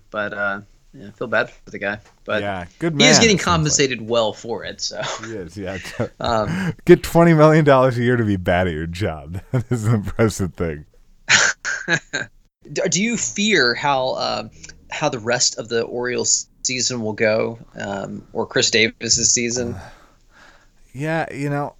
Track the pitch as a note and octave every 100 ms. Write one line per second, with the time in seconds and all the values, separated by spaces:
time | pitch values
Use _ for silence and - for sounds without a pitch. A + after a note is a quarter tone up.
0 | _ G#2+ G#2 G#2 G2+ G2 G2+ _ _ C#3
1 | G2+ - B2 A2 C#3 - - G2+ G2 G#2
2 | - _ - G#2+ G2+ F#2+ F2 - E3+ D3
3 | B3 A#3+ A#3 G3 - E3+ D3+ C#3+ C#3 B2
4 | A2 A#2 A2 G2 A2+ G#2 E2 G2+ - F#2+
5 | - - A2 A2 F2 F2+ F#2 F#2+ - -
6 | A#2 - A2+ A2+ G#2 F3 F#3 - - F3
7 | - E3+ E3+ D#3+ D3+ D#3 D3 C3+ C3 A#2+
8 | A#2+ B2 G#2+ G2 F2+ F2+ F#2 D2+ E2 F2
9 | G2+ D#2 D2 F#2 - C3 A2+ B2 G#2+ A2+
10 | F#2+ - A2 - F#2 - E2+ D2+ D2+ _
11 | _ - - - - - - - - E3
12 | - - - _ _ _ - D3 F#3 E3
13 | A3 A3+ - - G#3 F#3+ B2 A#2 D3 C3+
14 | C3 - B2 A2+ A2+ - - - - -
15 | D3+ C3 A2 A#2+ - - A2+ A#2 A#2 A#2+
16 | B2 A#2 A#2 - - _ - B2+ A#2 B2+
17 | G#2+ G#2 A2+ A2 A2+ A2+ - A2+ G#2+ G2+
18 | G2+ G#2 - - A2 - A#2 A2+ A2 -
19 | A#2 A#2 A2 - A#2+ A#2+ A#2+ F#2 - -
20 | - _ _ _ - - _ _ _ B2
21 | D3+ D#3+ D3+ C3 C#3+ C#3+ C#3+ -